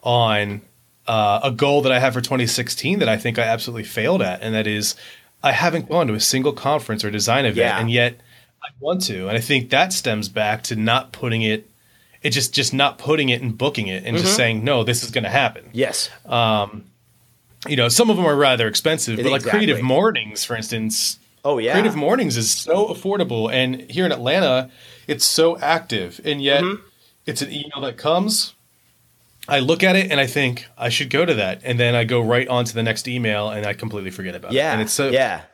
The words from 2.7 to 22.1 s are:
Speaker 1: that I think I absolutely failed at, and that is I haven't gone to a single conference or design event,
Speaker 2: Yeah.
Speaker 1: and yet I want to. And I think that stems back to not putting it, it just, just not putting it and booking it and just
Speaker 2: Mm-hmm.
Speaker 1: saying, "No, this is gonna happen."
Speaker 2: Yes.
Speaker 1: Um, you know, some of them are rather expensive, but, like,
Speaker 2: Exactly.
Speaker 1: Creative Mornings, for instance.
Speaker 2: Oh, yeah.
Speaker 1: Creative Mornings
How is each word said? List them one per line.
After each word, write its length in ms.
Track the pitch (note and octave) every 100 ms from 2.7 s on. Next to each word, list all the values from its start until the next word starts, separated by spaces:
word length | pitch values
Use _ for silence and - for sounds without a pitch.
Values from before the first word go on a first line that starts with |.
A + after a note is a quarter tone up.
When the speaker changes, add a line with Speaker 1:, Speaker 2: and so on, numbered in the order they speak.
| - C3+ G3
Speaker 1:
that 100 | B2
I 80 | A2
think 220 | A#2+ A2+
I 40 |
absolutely 400 | A2+ A2+ A2+ A2+
failed 380 | G#2 - A2+ F#3
at, 200 | A2+ F#2
and 100 | A2
that 140 | A2 G#2+
is 280 | G#2+ G#2 - - - _ _
I 120 | C#3+
haven't 360 | B2 F3 E3 C3
gone 160 | E3 D3
to 60 |
a 60 | G#2+
single 340 | - C3 C3+
conference 500 | C#3+ C3+ D3 D3 G#2+
or 60 | G#2+
design 360 | G#2 G#2 B2 C3
event, 120 | A2+
Speaker 2:
Yeah. 220 | A#2 G2
Speaker 1:
and 100 | A#2
yet 280 | A#2+ A#2+ A#2+ _ - _ _
I 40 | - -
want 220 | C#3+ F#3 -
to. 220 | F#2 F#2
And 80 | A2+
I 60 |
think 300 | A#2 C#3 B2
that 200 | C3+ F#3
stems 380 | F#3 C3 G#2+ G2+
back 320 | G#2 G#2+ A2
to 120 | - A2+
not 360 | A2 A#2 -
putting 300 | - B2+ A2+
it, 260 | A2 A2 - _ _ _ _ _
it 80 | D3+
just, 240 | C3 B2
just 200 | - C3 C3
not 240 | C#3 -
putting 300 | C#3 D#3 C3+
it 120 | A#2+
and 160 | B2 A2
booking 300 | C3+ C#3+ G2+
it 160 | F#2 G2+
and 100 | A#2+
just 140 | F3+
Speaker 2:
Mm-hmm. 80 | G#3
Speaker 1:
saying, 260 | A#2+ A2
"No, 200 | A#2 C3+
this 200 | A2 A#2+
is 60 | A#2
gonna 200 | A#2 G#2+
happen." 320 | B2+ B2 - -
Speaker 2:
Yes. 360 | A#2 B2+ G2 - - -
Speaker 1:
Um, 560 | A#2+ A2+ G#2+ G#2 G#2+ F#2+ _ _ _ _ _ _ _ -
you 80 | C#3+
know, 140 | A#2+
some 200 | A#2 A#3
of 60 | G#3
them 80 | E3+
are 100 | C#3+
rather 320 | C#3+ B2+ A2
expensive, 500 | G#2+ D#3+ D#3+ - A2+
but, 80 | B2+
like, 160 | C3+
Speaker 2:
Exactly. 180 | D#3+ G#3 G#3+
Speaker 1:
Creative 180 | A2
Mornings, 600 | B2+ C3 G#3+ C#3 G#2+ G#2+
for 120 | - A#2
instance. 640 | A2 A#2 A2 A2 - - _ _ C#3
Speaker 2:
Oh, 140 | C3+
yeah. 140 | A2+
Speaker 1:
Creative 220 | D#3+ A3 D3+
Mornings 400 | D3